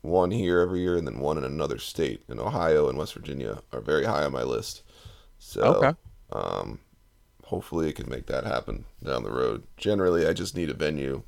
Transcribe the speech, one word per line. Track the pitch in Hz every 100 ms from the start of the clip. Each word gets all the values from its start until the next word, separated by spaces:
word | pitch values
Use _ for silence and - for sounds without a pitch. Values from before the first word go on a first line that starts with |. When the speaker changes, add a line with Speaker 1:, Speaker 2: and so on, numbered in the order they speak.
Speaker 1:
one | 73 90 90
here | 113 92 87
every | 90 92
year | 90 87
and | 76
then | 55
one | 71 78
in |
another | 65 73 78 58
state. | - - 76 53 -
And | 57
Ohio | 57 - 82 78 73
and | 65
West | 76
Virginia | - - 67 58 - -
are | 60
very | 57 76
high | 113 76
on | 76
my | 65
list. | 62 58 - - - - - - - -
So, | - -
Speaker 2:
Okay. | - 95 135 165 - - -
Speaker 1:
um, | - 50 50 50 55 _ _ _ _ _ _
hopefully | - 90 - 82 80
it | 69
can | -
make | 64 60
that | 65
happen | - 62 - 50 - -
down | 69 65
the | 50
road. | 62 62 53 - -
Generally, | 101 104 90 85 80
I |
just | - - -
need | 82
a |
venue. | 65 76 76 67 67